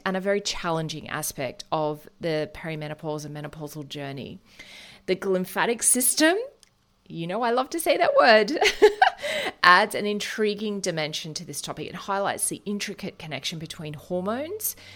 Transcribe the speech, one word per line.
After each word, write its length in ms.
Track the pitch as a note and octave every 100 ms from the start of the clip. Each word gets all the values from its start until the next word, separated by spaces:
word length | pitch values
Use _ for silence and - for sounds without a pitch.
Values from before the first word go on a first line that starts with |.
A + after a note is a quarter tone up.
| F#3+
and 100 | F#3+
a 40 |
very 200 | G3 G3+
challenging 680 | G3+ - F3 D#3+ D#3+ D#3 -
aspect 560 | D3+ D3+ - B2 - -
of 380 | D#3+ D3+ D3+ - -
the 300 | E3+ D#3 D3
perimenopause 680 | - E3 D#3 D3+ D3+ D#3+ D3+
and 120 | D3 D3
menopausal 520 | D3 D#3 D3 D#3 C#3
journey. 520 | D3 C#3 C#3 G2+ F#3 _ - - - - - -
The 100 | F#3
glymphatic 680 | G3+ F#3 F#3 G3+ F3 A#3
system, 540 | - B3 C4 - D#4 G4 C5+ _ _ _ _ _ -
you 200 | D#3+ E3+
know 160 | G3+
I 80 | A#3+
love 180 | A#3+ C4
to 80 | E4
say 180 | E4+ F4
that 180 | E4+ C#5
word, 400 | C#4 A3 G#3 D#4 G#4+ - G#4 - F5
<laughs> 500 | - D5 D#5 A#4 -
adds 320 | F3 F3+ G#3+
an 120 | - G#3
intriguing 720 | G#3 - - G#3+ G3+ G#3+ G3+
dimension 540 | F#3 D#3+ D3+ D#3+ D#3+
to 100 | D3+
this 160 | D#3+ C#3+
topic. 280 | - D3+ D3
It 60 |
highlights 540 | F3+ - G3 F#3+ - -
the 140 | -
intricate 540 | G3 G3+ G#3 F#3+ G3 -
connection 400 | D#3+ C3+ - E3
between 360 | D#3+ - D3+
hormones, 840 | D3+ - F3+ F#3+ A#3+ D#4 G#4+ - - -